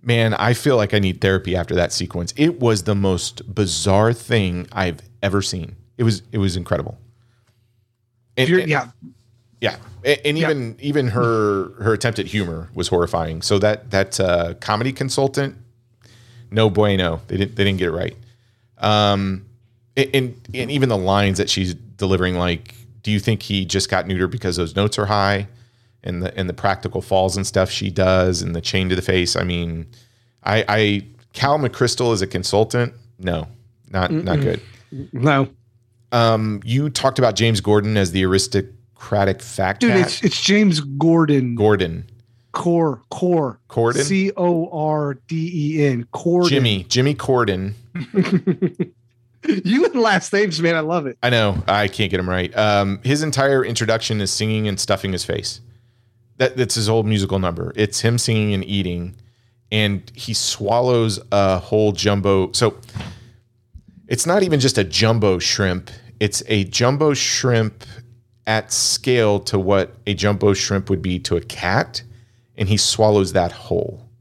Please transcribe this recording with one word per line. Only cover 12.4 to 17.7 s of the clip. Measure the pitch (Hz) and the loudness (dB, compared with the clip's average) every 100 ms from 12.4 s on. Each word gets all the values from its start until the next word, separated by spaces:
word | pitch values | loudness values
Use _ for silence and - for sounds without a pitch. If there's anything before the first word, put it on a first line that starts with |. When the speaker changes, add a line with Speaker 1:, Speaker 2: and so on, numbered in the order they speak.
| 90 80 82 | -4 -6 -10
Speaker 1:
was | - 90 | -6 0
horrifying. | 90 85 87 80 80 | 0 2 -2 -4 -6
So | - 101 | 0 2
that, | 107 107 - | 2 0 -2
that, | 98 95 - | -2 0 0
uh, | 95 87 85 85 | 0 0 -2 -6
comedy | - 107 127 | -4 -2 -2
consultant, | 135 135 - 135 139 139 - - _ _ _ - - - - - | -4 -4 -2 -2 -2 -4 -8 -20 _ _ _ -20 -20 -20 -20 -6
no | 107 110 | 2 2
bueno. | 95 104 95 90 80 - | 4 2 2 0 -2 -6
They | 95 | -4
didn't, | 98 - | -4 0
they | |
didn't | 101 | 0